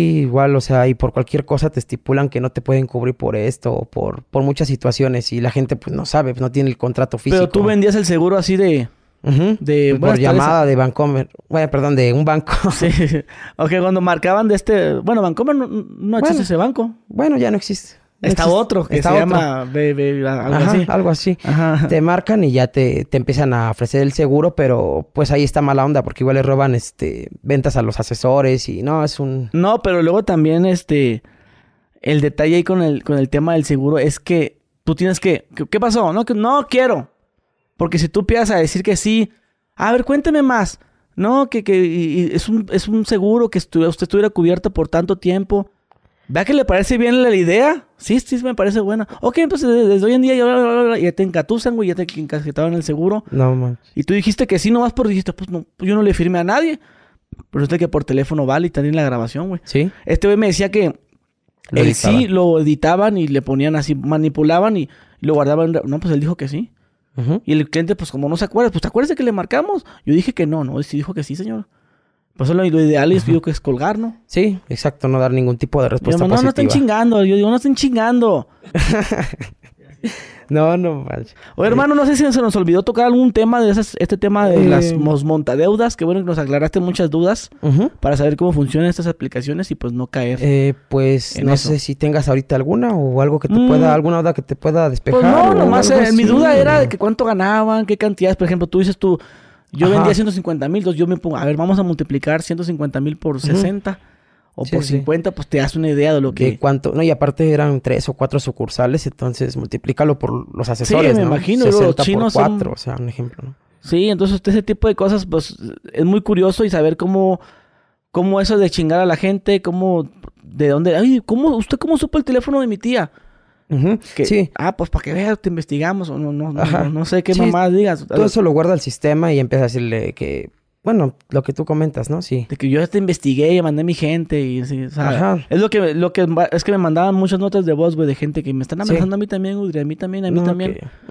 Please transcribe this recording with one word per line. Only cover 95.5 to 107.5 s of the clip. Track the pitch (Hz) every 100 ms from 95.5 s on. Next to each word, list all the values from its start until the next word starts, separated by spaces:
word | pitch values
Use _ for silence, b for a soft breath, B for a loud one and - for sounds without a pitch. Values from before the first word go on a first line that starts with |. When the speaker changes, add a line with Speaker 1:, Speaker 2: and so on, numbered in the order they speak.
| 392
Speaker 2:
nomás, | - 247 254
Speaker 1:
algo | 262
Speaker 2:
eh, | 226
mi | 226
Speaker 1:
así. | 220
Speaker 2:
duda | 247 311 277
era | 277 302
de | 190
que | 196
cuánto | 208 220 220
ganaban, | 202 190 214 220 220 208
qué | 208
cantidades. | 214 196 185 190
Por | 175
ejemplo, | 180 170
tú | 185
dices | 190 190
tú, | 190 175 B B B B B
yo | 139 180
Speaker 1:
Ajá. | 208
Speaker 2:
vendía | 208
ciento | 190 214
cincuenta | 185 165 160 135
mil, | 190
entonces | 185 160
yo | 175
me | 185
pongo, | 175 139
a | 139
ver, | 151
vamos | 175 196
a |
multiplicar | 185 160 151 139 147 160
ciento | - 170
cincuenta | 175 160 147 135
mil | 143 156
por | 160 135
Speaker 1:
Ujú. | 143
Speaker 2:
sesenta | 180 190 202 196 190 b b b b b -
o | 131
Speaker 1:
Sí, |
Speaker 2:
por | 165 139
Speaker 1:
sí. |
Speaker 2:
cincuenta, | 139 135 165 175
pues | 175 143
te | 147
das | 139 160
una | 160
idea | 143 151
de | 151
lo | 135
Speaker 1:
De | -
Speaker 2:
que | 127 -
Speaker 1:
cuánto, | 143 139 -
no, | 147
y | 165
aparte | 147 143 139 160